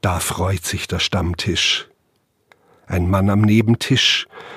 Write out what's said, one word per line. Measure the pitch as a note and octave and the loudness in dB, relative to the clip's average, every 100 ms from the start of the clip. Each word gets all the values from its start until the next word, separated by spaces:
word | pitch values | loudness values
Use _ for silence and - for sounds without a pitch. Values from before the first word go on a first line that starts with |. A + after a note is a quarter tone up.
Da | G2+ F2+ | 0 -2
freut | - - F#2+ F#2+ | -4 -4 -2 -2
sich | - F#2+ - | -4 -8 -4
der | F2 | -4
Stammtisch. | - G2 E2+ F2 - E2+ - - - _ _ _ _ _ _ _ _ _ _ | -2 -2 -2 -2 -2 0 0 -2 -6 _ _ _ _ _ _ _ _ _ _
Ein | F2+ F2 | -2 0
Mann | F#2+ G2 | 2 2
am | G2+ | 4
Nebentisch, | G#2+ A2 G#2+ A#2 - C3 - - - - - | 4 4 4 2 2 2 2 0 -6 -16 -18